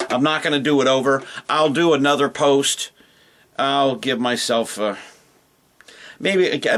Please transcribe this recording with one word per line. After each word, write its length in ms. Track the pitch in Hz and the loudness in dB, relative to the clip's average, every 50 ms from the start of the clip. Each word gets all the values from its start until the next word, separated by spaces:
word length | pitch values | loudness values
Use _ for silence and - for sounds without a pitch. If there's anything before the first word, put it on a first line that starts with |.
| - - | -6 -4
I'm 140 | - 110 135 | -2 0 0
not 200 | 156 156 156 - | 0 0 0 -2
gonna 180 | 170 151 143 | -2 -2 0
do 200 | 127 147 147 139 | 0 0 2 2
it 80 | 127 131 | 2 2
over. 340 | 135 135 131 139 139 135 - - - - - - | 2 2 2 0 0 -2 -2 -8 -16 -18 -6 -4
I'll 220 | 135 156 156 156 | 0 2 2 2
do 220 | 135 147 170 170 156 | 2 2 2 2 2
another 360 | 139 135 143 143 135 143 131 | 2 2 2 2 2 0 -2
post. 640 | - - 156 143 139 139 139 - - - - - _ _ - _ _ _ _ _ _ _ _ _ _ - | 0 0 2 2 2 2 2 0 -2 -4 -8 -12 _ _ -20 _ _ _ _ _ _ _ _ _ _ -4
I'll 380 | 131 139 139 143 139 135 127 | -2 0 2 2 2 0 0
give 240 | 113 110 131 127 113 | -2 -4 -4 -4 -2
myself, 580 | 123 123 120 117 - - 120 117 113 113 - 101 | -2 -2 -2 -2 -2 -2 -2 -2 -2 -4 -4 -4
uh, 160 | 107 104 98 - - - - - _ _ _ _ _ _ _ _ _ _ _ _ - - - - - - - _ | -4 -4 -4 -6 -14 -20 -20 -20 _ _ _ _ _ _ _ _ _ _ _ _ -20 -20 -20 -20 -20 -20 -18 _
maybe, 420 | - 185 196 185 180 - - 147 - - - | -2 0 2 2 2 2 0 -2 0 0 2